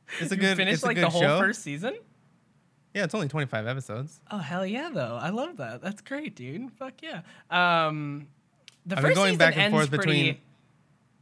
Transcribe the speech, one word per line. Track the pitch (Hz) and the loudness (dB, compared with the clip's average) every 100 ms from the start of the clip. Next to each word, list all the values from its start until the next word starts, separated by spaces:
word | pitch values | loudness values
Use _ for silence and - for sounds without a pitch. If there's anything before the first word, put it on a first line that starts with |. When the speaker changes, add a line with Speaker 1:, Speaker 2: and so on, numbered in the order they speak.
| - - | -12 -8
Speaker 1:
It's | 165 | -4
a | |
Speaker 2:
You | 190 | 2
Speaker 1:
good, | 190 190 | 2 2
Speaker 2:
finished, | 190 | 2
Speaker 1:
it's | - | 0
a | 247 | 0
Speaker 2:
like, | 202 | 2
Speaker 1:
good | |
Speaker 2:
the | 170 | 2
whole | 170 | 4
Speaker 1:
show. | 147 165 | 4 4
Speaker 2:
first | 196 - | 2 -2
season? | 147 143 226 453 - _ _ _ _ _ _ _ _ | -8 -6 -6 -8 -14 _ _ _ _ _ _ _ _
Speaker 1:
Yeah, | 202 | -4
it's | 175 | -2
only | 214 143 | -2 -2
twenty-five | 156 135 110 110 | -2 -2 -2 -2
episodes. | 135 127 110 147 - _ | -6 -6 -8 -10 -14 _
Speaker 2:
Oh, | 208 | -8
hell | 139 180 190 | -6 -4 -4
yeah, | 240 330 | -4 -6
though. | 208 113 120 | -4 -6 -4
I | 147 | -4
love | 220 311 254 | -4 -6 -8
that. | 120 127 | -12 -8
That's | 185 208 | -10 -10
great, | - 277 311 | -10 -10 -8
dude. | - 127 165 262 | -12 -12 -10 -12
Fuck | - 262 - | -12 -14 -14
yeah. | 320 202 - - _ | -14 -14 -14 -20 _
Um, | 180 175 170 156 151 147 147 143 _ _ _ - _ 170 | 2 4 4 2 -2 -6 -8 -12 _ _ _ -20 _ -6
the | 180 | 0
Speaker 1:
I've | |
been | 151 | 4
Speaker 2:
first | 175 | 6
Speaker 1:
going | 196 | 4
Speaker 2:
season | 170 | 6
Speaker 1:
back | 165 | 6
and | 160 208 | 6 4
Speaker 2:
ends | 156 | 4
Speaker 1:
forth | 147 | 2
Speaker 2:
pretty, | 147 156 147 | 2 2 2
Speaker 1:
between | 147 147 _ _ _ _ _ _ _ _ | 2 -2 _ _ _ _ _ _ _ _